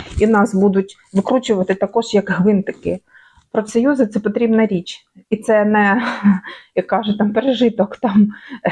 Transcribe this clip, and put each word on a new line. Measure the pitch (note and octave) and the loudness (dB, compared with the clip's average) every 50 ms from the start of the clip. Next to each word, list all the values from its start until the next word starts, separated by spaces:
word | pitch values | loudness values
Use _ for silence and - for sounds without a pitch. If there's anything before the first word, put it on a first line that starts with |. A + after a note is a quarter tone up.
| - - - - | -10 -8 -2 0
і | G#3 | 2
нас | A3 A3+ G3+ G3 - F#3+ | 2 4 2 2 2 2
будуть | F#3+ G3+ G3+ F#3+ G3 F#3+ - - _ _ _ | 2 2 4 2 0 -2 -4 -10 _ _ _
викручувати | - G3 - - C4 C4 B3 - G#3+ F#3 F#3 - F#3+ | -4 -2 0 0 -2 -2 0 0 -2 0 0 -2 -2
також | F#3+ G3+ G3 - A#3 A3+ - - | -2 -2 -2 -2 -4 -2 0 0
як | G3+ G3+ G3+ | -2 0 0
гвинтики. | F3+ E3+ F3+ G#3+ G#3 F#3+ - - - - - E3+ F3+ F#3+ - _ _ - _ _ _ _ _ _ | -2 0 2 2 2 2 0 -4 -8 -8 -8 -8 -8 -8 -10 _ _ -20 _ _ _ _ _ _
Профсоюзи — | - A3+ G#3 G#3+ - A#3 A#3+ C#4+ C#4+ B3+ B3 | -6 -6 -6 -2 -2 0 0 2 2 0 0
це | G#3 - G#3 | 0 -2 -4
потрібна | G#3+ G#3 G#3 A#3 A#3 A3+ A3 A3 A3 | -4 -2 -2 0 0 2 2 2 2
річ. | G#3+ G3 F3 F3+ - - - _ _ _ - _ _ | 2 0 -4 -4 -8 -14 -18 _ _ _ -20 _ _
І | A3 | -6
це | G#3+ - - G#3+ G#3 G#3 | -4 0 0 2 2 2
не, | G#3 G#3+ G#3+ G3+ G3+ G3 A#3+ A#3 A#3+ - - G3+ G3+ F#3+ F#3 | 2 2 2 2 2 2 0 -2 -4 -6 0 2 2 2 2
<laughs> | - - - - - _ _ | -2 -10 -18 -20 -20 _ _
як | - - | -4 -2
кажуть, | - G3 G3+ G#3+ G#3 G#3 - | 0 -2 -2 -2 -2 -2 0
там, | G#3+ G#3 | -2 0
пережиток, | G#3 A3+ B3 C4+ B3 A3 B3 A3+ - - G#3+ - - | 0 0 0 0 0 2 0 0 2 0 -2 -4 -4
там, | - - G#3 G3 G#3+ G3+ G#3 - - - - C4+ - - - | -4 -4 2 4 4 4 4 0 -8 -16 -18 -16 -6 -4 -2